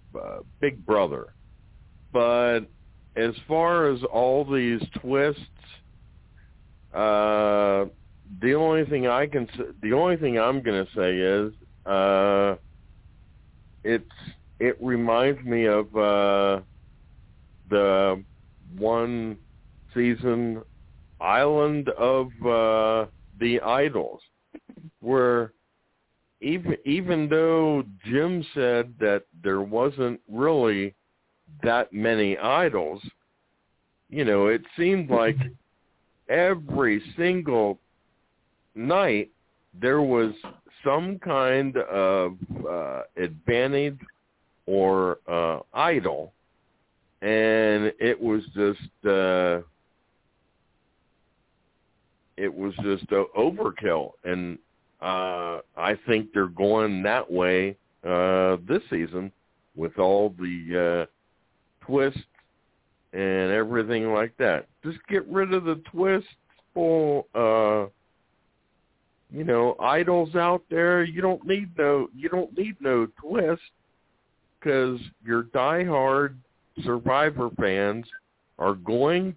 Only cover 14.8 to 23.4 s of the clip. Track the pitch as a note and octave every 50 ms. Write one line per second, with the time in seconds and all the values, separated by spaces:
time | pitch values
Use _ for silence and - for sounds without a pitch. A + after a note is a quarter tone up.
14.8 | A#2+ B2+ B2 A#2 A#2+ A#2 A2+ A#2+ B2+ C#3 C#3+ B2+ B2+ B2 A#2+ A#2 A2+ G#2+ G#2 G#2+
15.8 | G#2 - - A2 G#2 G#2 G2+ G2+ G2+ G2+ G2 G2 G2 G2 G2 F#2+ F#2 - - -
16.8 | - - - - - - - - - - - - - - - - - F2+ G#2 G2+
17.8 | G2+ G2 F#2+ G2 G2 G2 F#2+ F#2+ G2 - - - - - - - - - F2+ F#2+
18.8 | G#2 A2+ A#2 A#2 A#2 A#2+ A#2+ A#2 A2+ A2+ G#2+ G#2 - - - - - - - -
19.8 | - - - B2 A#2+ A#2+ A#2 A2+ B2 B2 A#2 A#2+ A#2+ A#2 A2+ A2 A2 - - -
20.8 | - - - - - - - - E2 F#2 G#2 B2 C#3 D3 D3+ D3 D3 D3+ D3+ D3
21.8 | C#3 B2+ - - A#2 B2+ C3 C3 C3 B2+ - - A#2 A#2+ A#2 A2+ A2+ A2 A2 A2
22.8 | A2 A2 A2 A2+ G#2+ - - - - - - G2+